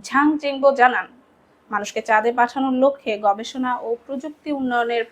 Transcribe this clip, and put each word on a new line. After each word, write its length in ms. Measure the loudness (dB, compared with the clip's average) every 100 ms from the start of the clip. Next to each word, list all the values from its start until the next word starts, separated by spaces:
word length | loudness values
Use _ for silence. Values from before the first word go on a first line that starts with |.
ঝাং 360 | -2 2 2 2
জিংবো 340 | -2 2 2
জানান, 360 | 6 4 4 -6 -14 _ _ _ _ -8
মানুষকে 320 | -6 -6 -6
চাঁদে 300 | 0 2 2
পাঠানোর 400 | 2 0 0 -2
লক্ষ্যে 460 | 2 2 2 -4 -2
গবেষণা 540 | 0 0 -4 -6 -4 -4
ও 200 | -4 -8 -8
প্রযুক্তি 460 | -10 -10 -10 -8
উন্নয়নের 520 | -4 -2 0 0 -2 -4